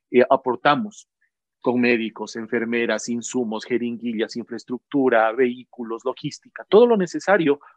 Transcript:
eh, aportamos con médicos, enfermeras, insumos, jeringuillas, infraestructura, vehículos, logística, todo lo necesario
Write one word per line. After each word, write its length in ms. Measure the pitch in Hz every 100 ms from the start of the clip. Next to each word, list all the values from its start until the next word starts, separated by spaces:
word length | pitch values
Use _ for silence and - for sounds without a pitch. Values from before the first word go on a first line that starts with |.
| -
eh, 140 | 123 127
aportamos 800 | 131 131 120 147 143 107 - - _ _ _ _ _
con 220 | 135 123
médicos, 540 | 120 117 113 - 107 117
enfermeras, 760 | 110 120 113 117 117 110 -
insumos, 560 | 120 113 127 113 107 -
jeringuillas, 720 | 120 120 117 117 110 110 120
infraestructura, 920 | 110 113 - 123 _ 143 127 113 110
vehículos, 720 | 117 127 123 120 - 113 113 127
logística, 600 | 127 147 - _ - -
todo 160 | 202 240
lo 100 | 220
necesario 640 | 175 151 - 196 147 143 -